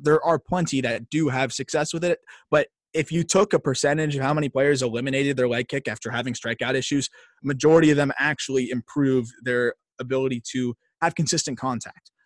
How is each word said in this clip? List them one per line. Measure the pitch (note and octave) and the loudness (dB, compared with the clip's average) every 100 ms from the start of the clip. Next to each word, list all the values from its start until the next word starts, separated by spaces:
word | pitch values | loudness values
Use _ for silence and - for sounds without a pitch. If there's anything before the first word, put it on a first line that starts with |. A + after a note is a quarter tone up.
There | C#3+ D#3+ | 2 2
are | D#3+ D#3+ | 4 0
plenty | - F3+ E3 C3+ | 0 -2 0 -2
that | B2 A2+ A#2 | -2 -4 -4
do | D3+ D3+ | -2 -2
have | C3 C3 | 0 -2
success | - C3+ D#3 D3+ | -4 -4 -2 -2
with | E3+ | -2
it, | F3 E3 _ - - | -2 -2 _ -20 0
but | D3+ - _ _ | 0 0 _ _
if | D#3+ D3+ | -4 -2
you | E3 | -2
took | - F#3+ G3+ | 2 2 4
a | D#3+ | 2
percentage | - B2+ C#3+ D3 D3+ | 0 0 0 0 -2
of | C#3 | -2
how | C3+ | 0
many | D3+ C#3+ | 0 -2
players | C3 C#3+ C#3 | 0 2 2
eliminated | B2+ A#2 C3+ C3+ C#3 C3 | 0 -2 -2 -2 0 0
their | B2 | 0
leg | A#2+ B2 | 0 -2
kick | C#3 A#2+ | -6 -6
after | G#2+ A2+ | -8 -6
having | A#2 B2+ | -6 -6
strikeout | A#2 A#2 A#2 B2 | -6 -6 -4 -2
issues, | C3 - C#3+ - - - _ | -2 0 -2 -2 -10 -20 _
majority | C#3 C3+ D3+ E3 D#3 | -6 2 6 8 8
of | C#3+ | 4
them | C#3+ C3 | 2 0
actually | D3 C#3+ - C3 B2 | -2 -2 -2 -2 -2
improve | B2 - D3 C#3 C3 A#2 - | -6 -6 0 2 2 -2 -8
their | B2 B2 A#2+ - _ - | -4 0 0 -4 _ -14
ability | B2 C3 C3 A#2+ - | -4 -2 -2 -4 -6
to | B2+ B2 A#2+ _ - | -4 -4 -6 _ -4
have | E3 - | -4 0
consistent | D3+ D#3+ - B2 | -2 -2 -4 -6
contact, | C3 A#2+ - - _ _ | -6 -6 -8 -20 _ _